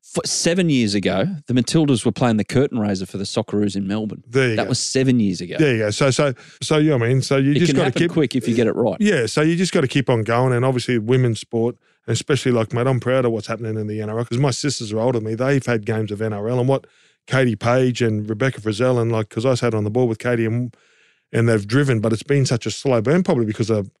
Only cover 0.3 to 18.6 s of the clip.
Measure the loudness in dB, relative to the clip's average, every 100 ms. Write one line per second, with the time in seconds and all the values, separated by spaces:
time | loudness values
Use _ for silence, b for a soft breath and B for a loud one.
0.3 | -2 0 2 2 2 2 0 0 0 -2
1.3 | -4 -2 0 2 2 2 2 0 0 0
2.3 | 2 0 0 0 0 -2 -2 -6 -8 -6
3.3 | -4 -2 -2 -2 -2 -4 -4 -6 -10 -4
4.3 | 0 0 0 -2 -2 -2 0 2 4 2
5.3 | -2 -6 0 2 2 0 2 0 2 0
6.3 | -2 B B 0 2 4 2 2 0 2
7.3 | 2 2 2 2 2 2 0 0 2 0
8.3 | 0 0 2 2 2 0 0 0 2 0
9.3 | 0 2 2 0 0 2 0 2 0 2
10.3 | 2 2 2 2 0 0 -2 2 2 2
11.3 | 0 -4 -2 -2 -4 _ _ -4 -4 0
12.3 | 0 2 0 0 -2 0 0 0 0 0
13.3 | -2 -6 -8 -6 -6 -4 -6 -6 -6 -4
14.3 | 0 0 0 -4 -6 -6 -2 0 -2 -4
15.3 | -2 0 0 0 -4 -2 -4 -4 -4 -6
16.3 | -4 -4 -2 0 0 -4 b b b -4
17.3 | 0 0 0 0 2 2 0 0 -2 -4
18.3 | -2 -2 -2